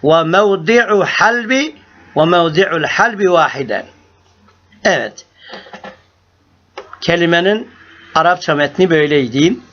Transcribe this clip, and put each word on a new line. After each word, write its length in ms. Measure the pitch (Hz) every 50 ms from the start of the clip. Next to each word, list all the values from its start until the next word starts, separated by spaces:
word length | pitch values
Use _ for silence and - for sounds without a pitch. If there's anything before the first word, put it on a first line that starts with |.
وموضع 1000 | - 151 156 165 160 160 170 190 214 208 196 185 160 165 226 240 233 190 208 202 185
حلب، 480 | - - - 180 214 233 240 233 214 262 262 294 311 - - - _ _ - - - -
وموضع 520 | 147 156 165 180 175 170 165 151 165 190 - -
الحلب 440 | 160 151 123 - - 202 233 226 196 202 185
واحدا. 540 | 180 165 151 - - 131 139 110 104 98 - - _ _ _ _ _ _ _ _ _ _ _ _ _ _ _ _ _ _ -
Evet. 400 | 214 180 139 113 - - - - _ _ _ - - - - - - - - - - - _ _ _ _ _ _ _ _ _ _ _ _ _ _ _ _ - - - - -
Kelimenin 680 | - - 170 170 170 170 170 170 170 190 208 220 247 - - - - - - - - - -
Arapça 400 | 160 160 170 180 175 - - 156
metni 360 | 147 147 139 143 - 185 185
böyleydi. 680 | 165 156 151 147 147 147 131 117 113 135 147 175 254 - - -